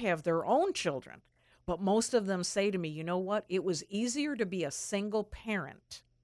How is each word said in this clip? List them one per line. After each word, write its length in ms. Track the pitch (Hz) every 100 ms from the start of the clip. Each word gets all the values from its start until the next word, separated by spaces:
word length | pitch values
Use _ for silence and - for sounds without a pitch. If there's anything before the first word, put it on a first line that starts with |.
have 240 | 226 170
their 200 | 160 165
own 280 | 160 254 381
children, 500 | - 180 139 - - _ _ _ _ -
but 140 | 170
most 340 | 190 214 226
of 120 | 240 196
them 160 | 185
say 300 | 175 208 202
to 60 | 190
me, 100 | 165
"You 160 | 151
know 140 | 160 180
what? 260 | 190 208 -
It 140 | 185
was 220 | 175 160 -
easier 460 | 202 240 262 294
to 100 | 269
be 200 | 202 185
a 80 | 151
single 500 | - - 202 208 214
parent 800 | 208 - 226 202 135 - - - - _